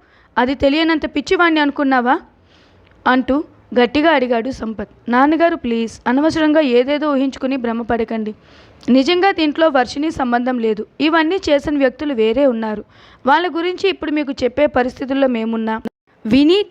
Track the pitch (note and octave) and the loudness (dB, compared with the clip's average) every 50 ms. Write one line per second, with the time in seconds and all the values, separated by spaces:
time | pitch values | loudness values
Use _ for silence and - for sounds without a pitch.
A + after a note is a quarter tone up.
0 | _ _ _ _ _ _ - A3+ B3 B3 C#4 - C#4 C#4 C#4 D#4+ E4 D#4+ E4 D4+ | _ _ _ _ _ _ -2 -2 0 0 0 0 2 2 2 2 2 2 2 0
1 | - D4+ - D4 C#4+ - F#4+ F4+ F4 E4+ D#4+ D#4 D4 C#4+ C#4 - D4 C4+ C4+ B3+ | -2 -4 -6 -6 -4 -2 2 2 4 4 4 2 2 0 0 0 0 0 2 2
2 | A#3 B3 C#4+ F4 - - _ _ _ _ _ _ _ _ _ _ _ _ _ _ | 2 0 0 -2 -2 -10 _ _ _ _ _ _ _ _ _ _ _ _ _ _
3 | - - B3+ C4 B3+ - B3+ D4 E4+ - - _ _ - - B3 A#3+ A#3 - D4 | 0 0 2 2 2 0 -2 -2 -2 -6 -12 _ _ -6 0 0 0 2 2 2
4 | D4 E4 D#4 C4+ B3 A#3+ B3 A3+ A3 C4+ B3+ - B3 A3 A3 G3 G#3 - _ _ | 2 4 2 2 2 0 -2 -2 -2 -4 -8 -8 -8 -10 -8 -10 -12 -14 _ _
5 | _ - A#3 B3 C#4 D4 D#4+ D4 E4+ E4+ E4+ - - A#3+ A#3 A#3 A3+ G#3+ - - | _ -2 2 2 4 4 4 4 2 2 0 -2 -4 -4 -2 -2 -4 -4 -6 -6
6 | - A#3+ A#3+ C4+ D4 D#4+ C#4+ D#4+ D#4 D#4 D4+ D#4+ D#4 C4 A#3+ A#3+ B3+ C4 D4 D4 | -4 0 0 2 2 2 2 2 2 2 4 2 2 4 2 2 2 2 0 -2
7 | D4 D4+ C#4+ B3+ C#4 C4+ - - - B3+ C4+ C#4 A#3 A#3 A3+ A#3 A#3+ G#3 A#3+ A3+ | 0 0 0 0 0 -2 -4 -4 -4 -4 -4 -4 -4 -4 -4 -4 -4 -4 -4 -4
8 | A3+ A3 A3+ A3 A3 G#3+ G#3+ - _ _ - - - - - - - - A#3 C4 | -4 -4 -6 -6 -6 -8 -10 -12 _ _ -20 -20 -20 -20 -20 -8 -2 2 4 4
9 | C4+ C4+ F4+ F4+ F4 G4 G4 - D#4 D4+ C#4 - D#4+ D#4+ C4+ C4+ B3 - - C#4+ | 4 4 2 2 2 2 2 2 0 0 0 2 2 2 2 2 0 -2 -2 -4
10 | D4 D#4+ D#4+ - C4+ B3 A#3+ A#3+ B3 B3+ B3+ A#3+ A3+ A3+ G#3+ F#3+ G#3+ - _ - | -4 -4 -4 -4 -2 0 0 -2 0 -2 -4 -2 -2 -2 -2 -2 -6 -10 _ -2
11 | C4+ D#4+ D#4 E4 D#4 D#4 F#4 F#4+ - - D4 C#4+ C#4 D#4+ D4+ C#4+ C4+ B3+ B3+ - | -2 0 2 2 2 0 -2 -2 0 0 0 0 0 0 -2 0 0 0 -2 -2
12 | D4+ D4 C#4 A3 A3 A3 A3+ C4 C#4+ C4+ A#3+ A3+ A3+ G#3+ G#3+ G#3 - _ _ _ | -6 -4 -2 0 0 0 2 2 2 2 2 0 -4 -6 -8 -8 -10 _ _ _
13 | - - - _ - A#3+ C#4 D#4+ F4 F4+ C4+ E4 E4+ F4+ F#4 F4+ - F#4+ F4 - | -20 -20 -18 _ 0 2 2 2 2 -2 -4 -4 -4 -4 -4 -2 -2 -2 -2 -2
14 | D#4+ D#4 D4+ D4+ D4 A#3 - - B3+ A#3+ B3 - D4 D4 D4 C4 B3 B3+ B3 - | -4 -4 -4 -4 -4 -4 -6 -4 -4 -4 0 0 0 0 2 0 -2 -2 -4 -8
15 | D4 B3 C4+ C4+ C#4 C4 B3 A3+ A3 A3 A3+ A3+ A3 A3 A3 A3+ - - _ _ | -6 -4 -2 0 0 0 0 -2 -4 -4 -4 -4 -4 -4 -6 -6 -8 -10 _ _
16 | _ _ _ _ - A3 A#3+ C4+ D4 D4+ F4+ G#4 G4+ - | _ _ _ _ -4 0 2 4 4 4 4 2 0 -2